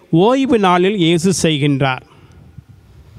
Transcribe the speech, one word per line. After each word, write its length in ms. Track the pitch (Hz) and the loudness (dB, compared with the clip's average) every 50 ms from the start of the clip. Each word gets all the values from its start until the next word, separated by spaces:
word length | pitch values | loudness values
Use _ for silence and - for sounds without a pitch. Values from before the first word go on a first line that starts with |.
| _ _ | _ _
ஓய்வு 480 | - 160 185 226 254 277 269 240 254 226 | 0 2 2 2 2 0 0 0 0 0
நாளில் 380 | 196 185 180 180 175 190 220 208 | 2 2 2 2 0 0 0 0
இயேசு 520 | 165 156 170 170 151 190 175 - - 165 | 0 0 0 0 0 -2 -2 0 -2 -2
செய்கின்றார். 520 | 156 143 139 147 143 131 139 135 127 127 - - - - - - - - - - - - - - - - - - - - - - - | -2 0 0 -2 0 0 -2 -2 -4 -6 -10 -16 -20 -20 -20 -20 -20 -20 -20 -20 -20 -20 -20 -20 -20 -20 -20 -20 -20 -20 -20 -20 -20